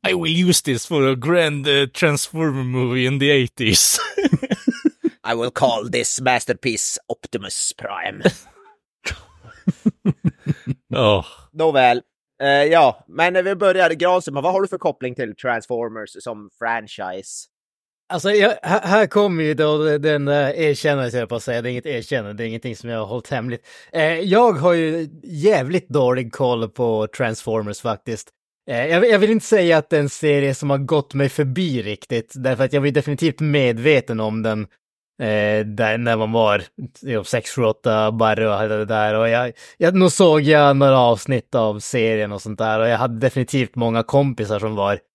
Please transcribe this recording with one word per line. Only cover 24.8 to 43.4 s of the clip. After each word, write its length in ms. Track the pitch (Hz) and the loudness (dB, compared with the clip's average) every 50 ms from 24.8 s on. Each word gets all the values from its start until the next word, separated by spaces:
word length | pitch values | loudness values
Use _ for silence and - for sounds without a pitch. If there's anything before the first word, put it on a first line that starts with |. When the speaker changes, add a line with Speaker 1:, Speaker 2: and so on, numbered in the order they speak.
| 165 156 156 170 160 147 156 160 - | 2 -2 -2 -4 -6 -8 -12 -18 -20
Speaker 3:
jävligt 680 | 254 175 147 147 208 214 160 131 131 170 185 - _ | -14 -10 0 2 2 2 2 0 0 -4 -4 -4 _
dålig 440 | 127 147 131 123 127 127 127 117 - | 0 2 2 2 2 0 -4 -8 -4
koll 360 | - 139 123 123 117 113 107 | -2 -2 0 0 -2 -4 -6
på 380 | _ - 127 117 113 107 107 104 - - | _ -4 -2 0 0 0 -2 -4 -4 -4
Transformers, 640 | 131 117 113 - - - 110 110 107 104 104 - | -4 -4 -4 -6 -6 -4 -4 -4 -4 -6 -10 -8
faktiskt. 480 | - 120 107 98 _ - 113 104 - _ _ _ _ _ _ _ _ - | -6 -6 -6 -6 _ -10 -10 -10 -10 _ _ _ _ _ _ _ _ -6
Eh, 140 | 127 117 123 | -4 -4 -2
jag, 240 | 156 165 175 208 247 | 0 2 2 4 4
jag 100 | 220 202 | 4 4
vill 120 | 196 208 | 4 2
inte 140 | 226 220 - | 2 0 0
säga 320 | - - 208 180 170 165 156 | 2 2 4 4 6 4 4
att 120 | 151 _ | 2 _
det 80 | - 151 | 0 0
är 40 | |
en 80 | 147 139 | 0 0
serie 460 | - - - 151 143 143 139 139 131 | -4 -2 0 2 2 2 2 0 -2
som 140 | - - 143 | -4 -2 -2
har 80 | 139 135 | -2 -2
gått 360 | 139 120 165 151 139 _ - | 0 0 0 -2 -2 _ -2
mig 160 | 135 139 135 | -2 -2 0
förbi 540 | - - 151 135 131 156 185 170 135 123 101 | 0 -2 -2 -2 -2 -2 -2 -2 -2 -4 -4
riktigt, 500 | 101 104 - - _ 135 117 110 _ - | -6 -8 -10 -8 _ -4 -4 -4 _ -12
därför 280 | 135 127 131 131 110 135 | -6 -2 -2 0 0 0
att 100 | 127 135 | 0 0
jag 80 | 139 | 0
var 40 | 135 | 0
ju 60 | 143 | 2
definitivt 480 | 139 147 127 - 143 135 170 160 143 - | 0 0 -2 -2 -4 -2 -2 -2 0 0
medveten 800 | 156 151 143 147 135 123 117 113 120 151 156 131 117 - 120 110 | -2 0 2 2 2 2 0 2 2 4 4 4 2 -2 -4 -4
om 220 | 110 107 107 113 110 | -2 -2 -4 -2 -2
den, 180 | 110 110 107 104 - _ _ _ _ _ _ _ _ _ _ | -2 -2 -2 -6 -10 _ _ _ _ _ _ _ _ _ _
eh, 440 | 127 110 107 104 104 104 104 107 107 | -4 -2 0 0 0 2 0 0 -2
där, 320 | 107 104 104 120 107 110 117 | -4 -4 -2 0 0 0 0
när 200 | 120 120 117 110 | 0 0 0 0
man 140 | 110 107 | 0 0
var, 300 | 113 117 110 107 104 104 90 - _ - 123 135 _ - | 2 2 4 4 4 2 -2 -6 _ -16 -16 -16 _ -14
jo, 220 | - 139 123 107 95 | -8 -6 -4 -4 -4
sex, 280 | - - 120 - - | -2 -4 -4 -4 -4
sju, 120 | - - 123 | -4 0 0
åtta 480 | 110 107 _ _ 123 107 110 107 107 | 0 0 _ _ 0 0 2 0 0
barre 380 | 110 113 113 110 107 104 113 110 | 0 2 2 2 2 2 0 0
och 120 | 104 98 | 0 0
hela 140 | 110 107 107 | -2 -2 -2
det 100 | 107 107 | -4 -2
där. 280 | 101 113 107 107 107 107 | -2 -2 0 0 0 0
Och 160 | 110 113 117 | 0 2 2
jag, 220 | 113 120 123 123 - _ - - - _ | 2 0 0 -4 -6 _ -20 -20 -4 _
jag, 180 | 170 170 185 | 0 2 4
nog 160 | 190 185 180 | 4 4 4
såg 300 | - - 190 175 156 156 | 4 6 6 6 6 6
jag 360 | 147 143 156 147 147 143 143 139 | 4 6 6 6 6 6 6 6
några 220 | 143 139 135 131 | 6 6 6 6
avsnitt 560 | 123 120 117 101 - - 135 120 - _ - | 6 4 2 2 0 -4 -4 -4 -4 _ -2
av 240 | 127 113 107 104 104 | 0 0 0 -2 -4
serien 520 | - - - 127 113 113 113 107 107 101 | -8 -4 -2 0 0 2 2 0 -2 -4
och 100 | 104 98 | -6 -10
sånt 180 | - 110 107 - | -10 -12 -6 -4
där, 200 | 110 110 110 110 | -2 -2 0 0
och 80 | 113 117 | 2 2
jag 100 | 117 110 | 2 0
hade 220 | 123 127 117 113 | -2 -2 -2 -2
definitivt 560 | 117 127 - 135 | -2 -2 0 -2